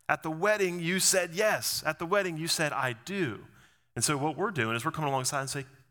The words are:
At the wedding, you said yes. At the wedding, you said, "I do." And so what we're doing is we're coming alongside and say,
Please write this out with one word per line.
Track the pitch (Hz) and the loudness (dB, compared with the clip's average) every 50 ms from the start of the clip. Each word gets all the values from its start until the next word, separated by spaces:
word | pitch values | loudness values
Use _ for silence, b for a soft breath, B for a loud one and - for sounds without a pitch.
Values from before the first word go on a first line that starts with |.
| _ - | _ 0
At | 151 151 - | 0 0 0
the | 165 | -4
wedding, | 160 160 180 208 214 208 196 180 175 175 | -4 0 2 2 4 4 2 0 0 -2
you | 165 165 185 190 | 0 0 2 4
said | 180 - - 190 175 180 165 | 4 4 4 4 2 0 0
yes. | 180 208 214 190 131 113 - - - - | 0 2 2 2 0 0 -2 -4 -2 -2
At | 151 156 - | -4 -4 -2
the | 175 | -2
wedding, | 165 190 202 196 185 165 156 | 0 2 2 2 0 -2 -4
you | 160 165 | -2 0
said, | - - 160 147 | 0 2 0 0
"I | 135 139 131 127 120 | 0 0 -2 -2 -2
do." | 117 - - 196 202 175 127 101 92 87 - b b b b b b b b b | -4 -8 -6 -2 -2 -2 -2 -2 -6 -10 -16 b b b b b b b b b
And | 120 110 | -2 0
so | - 151 | 0 2
what | 135 139 156 151 135 | 2 0 0 -2 -2
we're | 185 233 | -2 -2
doing | 202 143 113 110 113 117 | 0 0 0 0 0 -2
is | 117 | -2
we're | 160 | -2
coming | 151 160 156 143 | -4 -2 -2 0
alongside | 139 131 127 - - 139 | 0 0 0 0 -2 -2
and | 135 131 | -4 -4
say, | - 147 135 - - - - _ | -6 -8 -8 -10 -14 -20 -20 _